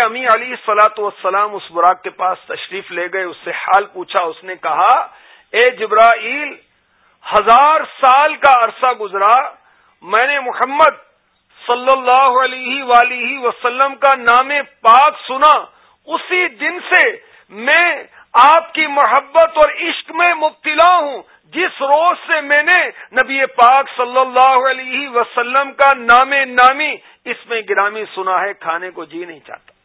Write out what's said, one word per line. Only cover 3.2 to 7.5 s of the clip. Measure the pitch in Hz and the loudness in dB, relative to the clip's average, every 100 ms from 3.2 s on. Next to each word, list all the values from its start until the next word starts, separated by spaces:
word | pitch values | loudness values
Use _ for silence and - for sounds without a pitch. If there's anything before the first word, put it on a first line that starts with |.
اس | 180 151 | -8 -12
سے | 180 | -12
حال | 160 - 190 202 | -10 0 0 0
پوچھا۔ | 185 175 196 | -12 -6 -4
اس | 170 156 | -4 -8
نے | 185 180 | -16 -10
کہا، | 170 151 202 285 - - _ _ _ | -6 0 2 2 -2 -14 _ _ _
"اے | 214 247 190 | 0 0 -2
جبرائیل، | 214 214 226 226 220 277 294 - _ _ _ _ _ _ - | -2 4 4 4 -2 -8 -10 -14 _ _ _ _ _ _ -4
ہزار | 208 208 | -2 4